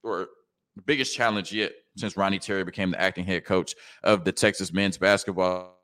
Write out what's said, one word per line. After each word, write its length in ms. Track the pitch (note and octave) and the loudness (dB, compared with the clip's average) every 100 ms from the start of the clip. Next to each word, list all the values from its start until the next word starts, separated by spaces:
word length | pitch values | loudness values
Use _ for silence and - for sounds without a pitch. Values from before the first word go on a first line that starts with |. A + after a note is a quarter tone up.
or 240 | A2+ F#2 F#2+ _ _ _ _ G2+ | -4 -4 -6 _ _ _ _ -10
the 60 | |
biggest 340 | A2+ D3 C3 - | -2 0 0 0
challenge 360 | A#2 G#2 F2+ | 0 0 -4
yet 220 | G#2+ G2+ - _ G2 | -2 -4 -4 _ -8
since 180 | G#2 F#2 | -6 0
Rodney 240 | G2 F#2+ | 0 0
Terry 240 | - G2 | -2 -2
became 280 | F2 - F#2+ | -2 -2 -2
the 100 | - | 0
acting 240 | F#2+ F2+ F2+ | 0 0 -4
head 180 | F2+ | -4
coach 320 | - F#2+ E2 - - - | 0 0 0 -10 -16 -2
of 200 | - G#2 | 2 4
the 80 | F2 | 2
Texas 400 | - G#2+ - F#2 | 2 2 2 -4
men's 260 | F2+ G2 - | 0 0 2
basketball 800 | F#2+ G2+ - F2+ F2+ F2+ F2+ F#2 | 4 4 2 0 0 0 -8 -20